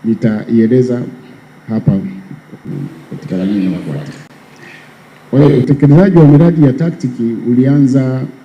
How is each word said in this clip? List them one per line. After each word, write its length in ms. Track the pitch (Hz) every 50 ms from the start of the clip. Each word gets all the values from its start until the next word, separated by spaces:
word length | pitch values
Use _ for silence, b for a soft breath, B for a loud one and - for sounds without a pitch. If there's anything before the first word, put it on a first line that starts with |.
| -
nitaieleza 960 | 113 110 - - 110 107 104 - - 117 113 113 110 123 127 120 123 120 123 - - - - - - - - - - - - - -
hapa 240 | 110 110 - - 98 98 95 - 95 95 - - - - - - - - _ - - - - - - - - -
katika 260 | - - - - 92
laini 280 | 90 92 98 104 98 92
inayofuata. 460 | 90 85 - - 80 71 71 - - - - - - - - - _ - B B B B B B B B - - - - - - -
Kwa 140 | 127 135 147
hiyo 140 | 143 143 123
utekelezaji 600 | 123 - 139 - 147 143 143 165 196 196 175 165
wa 100 | 156 143
miradi 360 | 143 143 170 170 165 160 147
ya 80 | 131
tactic 380 | 123 - 165 170 165 - - 123 - - 117 117 113 104 95 117
ulianza 680 | 123 123 131 135 143 147 139 127 131 135 131 127 131 131 - 151 - -